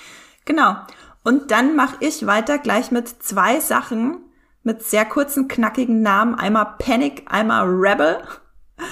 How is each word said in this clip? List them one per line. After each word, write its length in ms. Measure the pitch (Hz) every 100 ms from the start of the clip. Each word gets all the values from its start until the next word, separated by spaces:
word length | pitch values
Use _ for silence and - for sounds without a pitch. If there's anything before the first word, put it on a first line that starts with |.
| - - - _ -
Genau. 320 | 302 220 196 - - - -
Und 280 | 226 269 -
dann 240 | 220 262 311
mach 260 | 262 -
ich 240 | 285 302 202
weiter 320 | 208 226 294
gleich 320 | 285 202 254
mit 180 | 240 233 -
zwei 380 | - 196 190 294
Sachen 640 | 302 254 - 226 240 359 - _ _ _
mit 180 | 226 226
sehr 240 | - 208 220
kurzen, 420 | - 277 277 262
knackigen 540 | - 220 247 247 226
Namen. 320 | 220 196 233
Einmal 440 | 226 196 214 208 -
Panic, 460 | - 233 285 - -
einmal 400 | 202 220 226 190
Rebel. 500 | 185 190 208 156 185 - - - - - - -